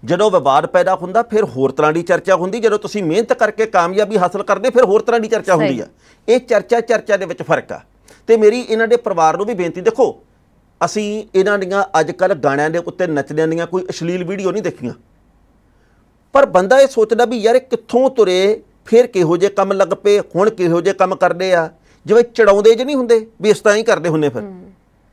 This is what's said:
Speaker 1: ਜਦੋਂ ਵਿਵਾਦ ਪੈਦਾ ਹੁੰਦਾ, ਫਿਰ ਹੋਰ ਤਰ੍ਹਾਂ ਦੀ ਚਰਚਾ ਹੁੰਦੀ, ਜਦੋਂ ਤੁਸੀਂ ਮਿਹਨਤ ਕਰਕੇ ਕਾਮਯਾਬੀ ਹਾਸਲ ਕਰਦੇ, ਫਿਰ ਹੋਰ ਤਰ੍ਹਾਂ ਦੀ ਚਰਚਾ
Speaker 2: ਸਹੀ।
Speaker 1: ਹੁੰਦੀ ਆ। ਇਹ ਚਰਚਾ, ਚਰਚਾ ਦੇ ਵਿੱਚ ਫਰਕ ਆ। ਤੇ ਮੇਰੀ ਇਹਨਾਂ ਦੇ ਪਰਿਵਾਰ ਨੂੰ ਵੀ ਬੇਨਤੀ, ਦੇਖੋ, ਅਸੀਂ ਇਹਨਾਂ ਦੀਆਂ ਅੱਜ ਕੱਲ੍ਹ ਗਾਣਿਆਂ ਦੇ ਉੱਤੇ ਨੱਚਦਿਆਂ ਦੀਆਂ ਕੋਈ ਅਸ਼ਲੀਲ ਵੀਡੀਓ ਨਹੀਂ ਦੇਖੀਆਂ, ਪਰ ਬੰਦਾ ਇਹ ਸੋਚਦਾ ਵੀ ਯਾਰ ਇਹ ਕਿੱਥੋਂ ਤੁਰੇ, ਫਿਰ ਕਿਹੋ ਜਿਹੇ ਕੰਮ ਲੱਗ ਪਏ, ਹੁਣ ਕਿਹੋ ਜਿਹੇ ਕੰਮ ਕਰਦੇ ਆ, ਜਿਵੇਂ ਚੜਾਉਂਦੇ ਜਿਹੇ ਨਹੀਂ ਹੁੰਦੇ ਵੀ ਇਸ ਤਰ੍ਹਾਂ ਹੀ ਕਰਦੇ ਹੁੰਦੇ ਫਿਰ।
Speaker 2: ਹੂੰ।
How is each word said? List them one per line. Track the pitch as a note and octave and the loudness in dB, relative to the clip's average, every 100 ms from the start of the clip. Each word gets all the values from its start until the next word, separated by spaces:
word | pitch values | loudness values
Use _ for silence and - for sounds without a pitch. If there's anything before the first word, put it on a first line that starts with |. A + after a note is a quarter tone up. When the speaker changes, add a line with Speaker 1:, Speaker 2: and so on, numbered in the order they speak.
Speaker 1:
ਜਦੋਂ | A#2 F3 G#3+ | -2 0 2
ਵਿਵਾਦ | F#3+ C3+ C3+ - | 2 2 2 2
ਪੈਦਾ | F#3 F3 | 0 0
ਹੁੰਦਾ, | F#3 F3+ G3 | -2 -2 -4
ਫਿਰ | A#3 G#3+ | -2 -4
ਹੋਰ | A3 A#2+ C3+ | -4 -2 -2
ਤਰ੍ਹਾਂ | C3 D3+ | 0 0
ਦੀ | D#3+ | 0
ਚਰਚਾ | E3+ F3 E3+ | -2 -2 0
ਹੁੰਦੀ, | F#3 F3+ A3 | -2 0 -4
ਜਦੋਂ | A3 G#3 | -4 -4
ਤੁਸੀਂ | G#3 G#3+ | -6 -6
ਮਿਹਨਤ | F3 F3 A3+ | -2 -2 -2
ਕਰਕੇ | A#3+ G#3+ G#3 A3 | 0 -2 -2 -2
ਕਾਮਯਾਬੀ | G3+ F3 F#3+ G#3 G#3+ | 0 0 -2 -2 0
ਹਾਸਲ | F3+ G3+ | 0 -2
ਕਰਦੇ, | G3+ F#3+ A#3+ | -4 -2 0
ਫਿਰ | A#3 | 2
ਹੋਰ | A3+ G#3 | 2 2
ਤਰ੍ਹਾਂ | A3+ A#3 | 0 -2
ਦੀ | A3 | 0
ਚਰਚਾ | A3 G3 E3+ | -4 0 0
Speaker 2:
ਸਹੀ। | D3+ | 2
Speaker 1:
ਹੁੰਦੀ | B2 | -2
ਆ। | - _ _ _ - | -8 _ _ _ 0
ਇਹ | A#3+ | 0
ਚਰਚਾ, | B3 G#3+ - A#3+ | 2 -2 0 -2
ਚਰਚਾ | A3+ A#3 - G3 | 0 -2 0 -4
ਦੇ | F3+ | -4
ਵਿੱਚ | - | -10
ਫਰਕ | D#3+ D3 - | -2 -2 -2
ਆ। | D#2 _ _ _ - - | -16 _ _ _ -20 0
ਤੇ | A3+ | 4
ਮੇਰੀ | G#3+ A#3+ | 4 2
ਇਹਨਾਂ | A#3 A3 A3+ | -4 -2 0
ਦੇ | A#3 | 0
ਪਰਿਵਾਰ | A3 F3 D#3 D#3 | 0 0 0 0
ਨੂੰ | G#3 | -6
ਵੀ | |
ਬੇਨਤੀ, | G#3+ E3+ D#3+ | -4 -6 -2
ਦੇਖੋ, | F3+ A3 G3+ - _ _ _ _ _ _ | -4 0 -2 -2 _ _ _ _ _ _
ਅਸੀਂ | E3+ G#3+ G#3 G#3+ G#3+ | -6 -4 -6 -8 -4
ਇਹਨਾਂ | F#3+ F#3+ G3+ | -2 0 -2
ਦੀਆਂ | F#3+ G3 F#3+ D#3+ | -2 -4 -2 -2
ਅੱਜ | D#3+ | -2
ਕੱਲ੍ਹ | E3+ F#3 | -2 -2
ਗਾਣਿਆਂ | F#3 C#3 C#3 D3+ | 0 -2 0 -2
ਦੇ | E3 | -4
ਉੱਤੇ | - - F3+ | -6 -6 -4
ਨੱਚਦਿਆਂ | D3 C3+ D3+ D#3+ | -4 -4 -4 -2
ਦੀਆਂ | E3 E3+ | -2 -4
ਕੋਈ | F3+ F#3 | -6 -8
ਅਸ਼ਲੀਲ | - E3 F3+ | -8 -6 -6
ਵੀਡੀਓ | F3 G3 F#3+ | -6 -4 -4
ਨਹੀਂ | F#3 | -4
ਦੇਖੀਆਂ, | E3+ - B2 - _ _ _ _ _ _ _ _ _ _ _ _ _ | -6 -8 -12 -12 _ _ _ _ _ _ _ _ _ _ _ _ _
ਪਰ | C4+ C#4 | 0 2
ਬੰਦਾ | F3+ F#3+ C4 | 2 4 4
ਇਹ | C4+ | 4
ਸੋਚਦਾ | A#3 G#3+ A3+ | 2 0 0
ਵੀ | A#3+ A#3+ | 0 0
ਯਾਰ | G#3 | 2
ਇਹ | B3 | 2
ਕਿੱਥੋਂ | B3+ - - B3 C4 | 0 -8 -2 0 0
ਤੁਰੇ, | C4 G3 F#3 G3 G#3+ _ _ | 2 0 2 0 -2 _ _
ਫਿਰ | - A3+ B3 | 0 2 4
ਕਿਹੋ | F#3+ E3 E3+ | 2 0 2
ਜਿਹੇ | G3 | 0
ਕੰਮ | G3 G3 | 0 -2
ਲੱਗ | G3 F#3 | 0 -2
ਪਏ, | F#3 G#3 G3+ | 0 0 0
ਹੁਣ | - E3+ G#3 | 0 0 0
ਕਿਹੋ | A3 F3 E3+ | 0 -2 0
ਜਿਹੇ | F3 | -2
ਕੰਮ | F#3 F#3 | 0 -2
ਕਰਦੇ | F#3 F3+ E3+ F#3+ | 0 -2 0 0
ਆ, | F3 D#3+ _ _ _ - | 0 -2 _ _ _ 0
ਜਿਵੇਂ | A3 | 2
ਚੜਾਉਂਦੇ | A#3+ - G#3+ G3+ G#3 | 2 2 4 6 4
ਜਿਹੇ | A3+ | 4
ਨਹੀਂ | B3+ C#4+ | 0 -4
ਹੁੰਦੇ | A#3+ A3+ A3 _ | 0 0 0 _
ਵੀ | G#3+ | 0
ਇਸ | G3+ | 2
ਤਰ੍ਹਾਂ | G#3+ G#3 | 2 0
ਹੀ | |
ਕਰਦੇ | A3+ F#3 E3+ | 2 0 0
ਹੁੰਦੇ | D#3 D3 | 0 -2
ਫਿਰ। | A#2+ | -4
Speaker 2:
ਹੂੰ। | G#2 F2+ - _ _ _ _ | -12 -16 -20 _ _ _ _